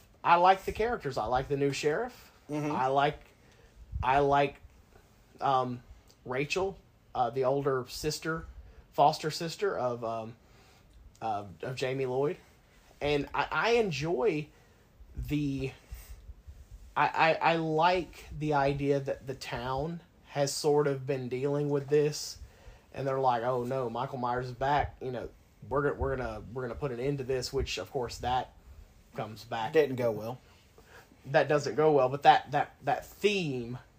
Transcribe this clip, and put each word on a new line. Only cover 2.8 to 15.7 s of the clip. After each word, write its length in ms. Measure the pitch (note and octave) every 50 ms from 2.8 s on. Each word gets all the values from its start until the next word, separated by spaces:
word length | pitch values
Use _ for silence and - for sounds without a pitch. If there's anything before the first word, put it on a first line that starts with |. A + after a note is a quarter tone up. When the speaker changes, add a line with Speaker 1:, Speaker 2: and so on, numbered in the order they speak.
| C3
Speaker 1:
like, 320 | C3+ C3+ C#3 C#3 D3+ D3 - - - - _ - - - - - - - - - - - - -
I 180 | B2 C3+ C#3+
like, 400 | C#3+ C#3 C#3 C#3+ C#3+ C#3+ - - - - - - - _ - - - _ _ - _ _ - -
um, 400 | - C#3 C3+ C3 B2+ B2+ B2 B2 - - - - - - _ _ -
Rachel, 540 | B2 B2 C3 D3 D3 - F3+ F#3+ G3 F#3+ - - - _ _ _ - -
uh, 160 | A#2 B2 A#2
the 140 | B2 C3 C3
older 400 | B2+ C#3 C#3+ C#3 C#3+ C3+ C3 B2 -
sister, 580 | - - - D#3 D3+ - - D#3+ D#3+ E3 - - - - - - - - - - -
foster 380 | - C#3+ D3 D#3 - - D#3
sister 460 | C#3+ - E3+ E3 - - G#3 G3 -
of, 260 | F2 B2 B2 B2 A#2+ A#2+
um, 300 | A2+ A2+ A2+ A2 A2 A#2 - - - - - - - - - - - - - - - - -
uh, 220 | A2+ A2 G#2 G2+ G2+ G2+ E2 - -
of 120 | B2 C3+
Jamie 320 | B2+ C3+ C3 C3+ C3+ C3+
Lloyd. 300 | B2+ B2+ C3+ C#3+ D3+ F#3 - - - - - _ _ _ - _ - - -
And 280 | C#3 D3 D3 C#3+ C#3+ - -
I, 120 | C3 C3+ -
I 200 | - D#3 E3 A3 A#3
enjoy 760 | A#3+ A3+ G3 D3+ C3 D3+ E3 F3+ A#3+ B3+ A3 D#3+ D3+ D#3 - - - - _ _ _ _ _ _ - - - - - B2+ A#2+
the, 440 | D3 D3 D3 C#3 C3+ C3+ C3+ C3+